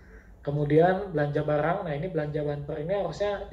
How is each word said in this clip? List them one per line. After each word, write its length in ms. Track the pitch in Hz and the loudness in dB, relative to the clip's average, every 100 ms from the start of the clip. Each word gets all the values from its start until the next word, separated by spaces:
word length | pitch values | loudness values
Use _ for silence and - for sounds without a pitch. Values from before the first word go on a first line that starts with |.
| - - - - | -20 -20 -20 -12
Kemudian 720 | - 147 147 156 180 190 196 | -4 -2 4 6 6 4 0
belanja 320 | 151 143 147 147 | -2 0 0 0
barang, 400 | 147 156 196 175 | 2 2 0 -2
nah, 80 | |
ini 160 | 143 185 | -4 -4
belanja 320 | 160 147 151 | -4 -4 -4
barang 240 | 147 143 143 | -4 -4 -6
per 160 | 156 | -6
ini 120 | 160 202 | -2 -2
harusnya 480 | 170 151 202 202 - | -2 -2 -2 -4 0